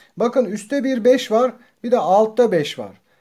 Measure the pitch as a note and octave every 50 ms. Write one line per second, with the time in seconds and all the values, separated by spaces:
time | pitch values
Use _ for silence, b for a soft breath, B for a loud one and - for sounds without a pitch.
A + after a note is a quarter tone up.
0 | B B B E3 - A#3 - C4+ A#3+ F3+ G#3 G#3 - - C#4+ C#4+ A3+ C4+ C4 A#3+
1 | G#3 B3 C4 C4 - - G#3+ A3+ B3+ B3+ - b b b b b - A#3+ B3 A3+
2 | D#3 E3+ F#3 G#3 A3 A3 A3 - A#3+ G#3+ F#3 D#3+ C#3+ - - B2+ G#2+ G2+ - _
3 | _ _ _ _